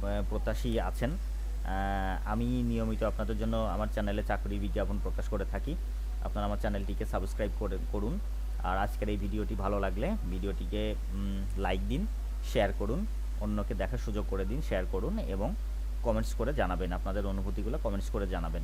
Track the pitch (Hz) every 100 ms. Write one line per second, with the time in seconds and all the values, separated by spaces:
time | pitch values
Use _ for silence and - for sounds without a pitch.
0 | 101 104 101 107 110 107 127 113 107 -
1 | 123 180 - - - - 87 95 98 98
2 | 95 92 107 110 120 123 120 113 113 107
3 | 110 - 107 107 110 113 107 92 107 107
4 | 101 104 104 104 104 101 101 104 95 101
5 | 92 92 - 104 95 101 - 170 - -
6 | - - - 104 101 104 107 101 98 95
7 | 107 101 95 - 104 - 104 92 - 104
8 | 104 196 - - - - 92 92 104 -
9 | 104 104 101 107 101 101 98 101 98 92
10 | 151 220 - 92 98 - - 104 107 101
11 | - 98 98 98 101 101 95 95 101 139
12 | 214 - - - - 123 98 101 101 151
13 | 220 - - - 107 104 - 113 - 120
14 | - 104 98 98 95 135 - 95 95 95
15 | 127 220 - 95 120 220 - - - -
16 | 120 110 110 - 113 135 92 87 90 90
17 | 98 98 98 98 98 98 104 156 107 101
18 | - 110 98 90 82 82